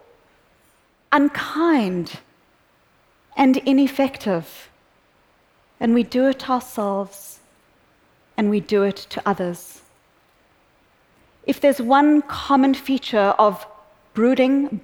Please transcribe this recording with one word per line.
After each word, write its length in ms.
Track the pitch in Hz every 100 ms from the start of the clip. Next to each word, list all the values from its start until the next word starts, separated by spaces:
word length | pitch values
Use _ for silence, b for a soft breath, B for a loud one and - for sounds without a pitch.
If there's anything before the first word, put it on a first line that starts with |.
| _ _ _ _ _ _ _ _ _ _ _
unkind, 1040 | 294 285 - - 294 339 302 202 180 165 - - _ _ _ _ _ _ _ _ _ _ -
and 180 | 269 262
ineffective. 1120 | - 269 269 - 269 - 220 175 160 - - _ _ _ _ _ _ _ _ _ _ _
And 140 | 233
we 100 | 233
do 240 | 233 247 262
it 220 | 262 -
ourselves, 920 | 254 - - 202 196 196 - - - _ _ _ _ _ _ _ _ _ -
and 140 | 208
we 100 | 208
do 240 | 202 208
it 140 | 196 196 -
to 100 | - -
others. 560 | 196 180 175 - - _ _ _ _ _ _ _ _ _ _ _ _ _ _ _ _ -
If 160 | 277
there's 200 | 285 269
one 400 | 233 269 294 302
common 500 | 294 - - 220 269
feature 600 | 262 - 262 - 220 196 -
of 260 | 208 190 - - _ _ _
brooding, 680 | - 240 262 262 277 285 208